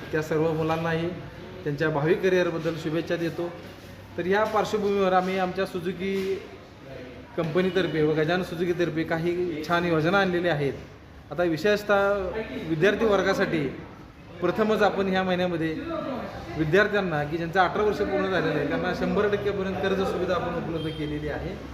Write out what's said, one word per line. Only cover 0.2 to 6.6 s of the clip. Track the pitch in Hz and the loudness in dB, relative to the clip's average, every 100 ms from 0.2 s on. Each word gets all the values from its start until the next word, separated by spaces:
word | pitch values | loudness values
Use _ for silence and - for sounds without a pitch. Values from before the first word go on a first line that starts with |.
सर्व | 156 156 165 | 0 0 2
मुलांनाही | 156 160 160 165 165 170 180 - - - - | 0 0 0 0 -2 -2 -6 -10 -14 -14 -10
त्यांच्या | 151 143 156 | -6 -2 0
भावी | 151 156 | 2 2
करिअरबद्दल | 208 185 180 175 165 160 160 | 2 4 4 2 0 -2 -2
शुभेच्छा | 165 165 160 175 | -2 -2 -2 -2
देतो. | 165 156 170 - - - - - - - | -2 -4 -6 -8 -14 -16 -18 -18 -12 -6
तर | 175 | 0
या | 202 | 2
पार्श्वभूमीवर | 214 214 190 214 196 202 190 | 2 2 0 0 2 2 4
आम्ही | 185 185 190 | 4 2 0
आमच्या | 185 185 190 | 0 -2 -4
सुझुकी | 185 170 175 196 196 190 185 - - | -4 -4 -4 -2 -2 -2 -4 -6 -16